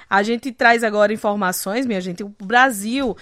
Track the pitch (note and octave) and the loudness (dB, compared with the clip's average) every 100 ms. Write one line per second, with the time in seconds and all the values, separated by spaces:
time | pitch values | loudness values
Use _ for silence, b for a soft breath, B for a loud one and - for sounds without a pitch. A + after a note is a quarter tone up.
0 | - G3 G#3 A#3 C4+ A#3 A#3 A#3 A3+ G#3 | -2 0 2 -2 -6 2 4 4 2 2
1 | G#3 G#3+ G#3+ G#3 F#3 F#3 G3 A#3 B3+ F#3+ | 2 0 -2 0 -2 -2 -4 -4 -2 -4
2 | F#3 E3+ G3+ - G3 A#3+ C4+ G3+ G#3+ C4 | -6 -10 -12 -12 0 4 4 0 -4 -4
3 | B3+ - | -4 -6